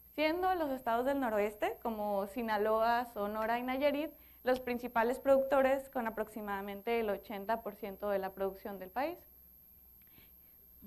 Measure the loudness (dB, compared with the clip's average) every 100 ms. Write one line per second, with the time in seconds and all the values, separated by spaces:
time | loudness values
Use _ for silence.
0 | _ 0 0 2 2 2 0 -2 0 0
1 | 2 0 2 2 0 0 -4 -2 -4 -4
2 | -2 -2 -2 -4 -2 0 2 4 4 2
3 | 0 -4 -4 -2 -2 -2 -2 0 0 0
4 | -4 -10 -20 -6 0 0 0 -4 -2 0
5 | 2 2 4 6 6 4 6 4 0 -4
6 | -4 -4 -6 -6 -6 -4 -6 -6 -2 0
7 | 0 -2 -6 -8 -4 -4 -4 -10 -12 -6
8 | -2 0 -2 -4 -4 -4 -10 -10 -8 -4
9 | -4 -6 -14 -20 _ -20 _ _ _ _
10 | _ -20 -20 -20 _ _ _ -20